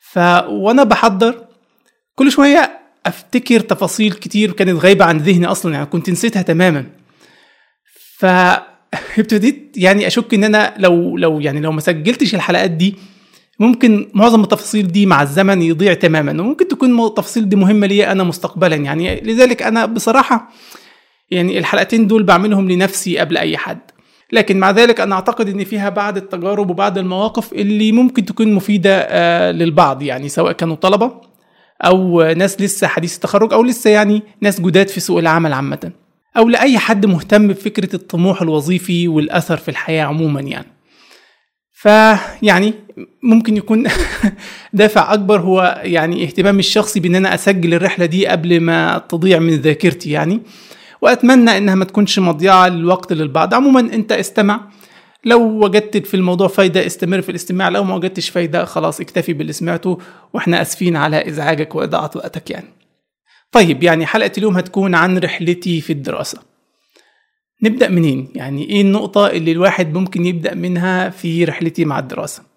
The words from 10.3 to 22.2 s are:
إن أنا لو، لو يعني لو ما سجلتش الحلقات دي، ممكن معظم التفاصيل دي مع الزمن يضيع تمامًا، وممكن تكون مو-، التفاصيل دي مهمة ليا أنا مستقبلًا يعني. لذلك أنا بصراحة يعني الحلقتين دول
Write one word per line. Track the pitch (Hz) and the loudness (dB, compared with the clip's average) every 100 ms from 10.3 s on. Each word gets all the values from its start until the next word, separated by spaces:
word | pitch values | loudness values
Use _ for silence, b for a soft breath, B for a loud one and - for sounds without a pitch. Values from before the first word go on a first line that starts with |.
إن | 214 | 0
أنا | 214 214 208 - | 2 2 0 0
لو، | 185 170 175 - | 2 2 0 -2
لو | 170 151 | -2 0
يعني | 147 143 | -4 -4
لو | 156 | -4
ما | 156 | -4
سجلتش | 151 160 160 254 220 | -2 -2 -2 -2 -2
الحلقات | 196 - 175 190 | -2 -2 -2 -2
دي، | 160 185 190 b b b b b _ | 0 -2 -2 b b b b b _
ممكن | 220 240 240 208 - | 2 4 4 2 0
معظم | 202 233 226 | 2 4 4
التفاصيل | 196 202 - 214 190 | 2 -2 -2 -4 0
دي | 180 202 | 2 2
مع | 151 | 2
الزمن | 143 147 196 190 | 2 0 2 2
يضيع | 165 160 196 | 0 2 2
تمامًا، | 175 175 160 143 156 | 2 2 0 0 -2
وممكن | 202 311 370 | -4 -2 -2
تكون | 285 254 | 2 2
مو-، | 240 226 | 2 0
التفاصيل | 220 - 240 208 | -2 -4 -4 0
دي | 196 | 2
مهمة | 190 214 202 | 4 2 2
ليا | 202 202 | 2 0
أنا | 190 | 0
مستقبلًا | 180 160 - - 180 156 | -2 -4 -8 -2 0 0
يعني. | 143 151 180 185 | -4 -4 -4 -6
لذلك | 214 226 254 240 | -4 2 4 2
أنا | 220 226 220 | -2 -2 -2
بصراحة | 226 - 240 - 233 - b b b b b b b _ | -2 0 0 2 -2 -4 b b b b b b b _
يعني | 180 180 190 | -2 0 -2
الحلقتين | 170 196 185 226 208 | -2 -2 0 0 2
دول | 220 | 2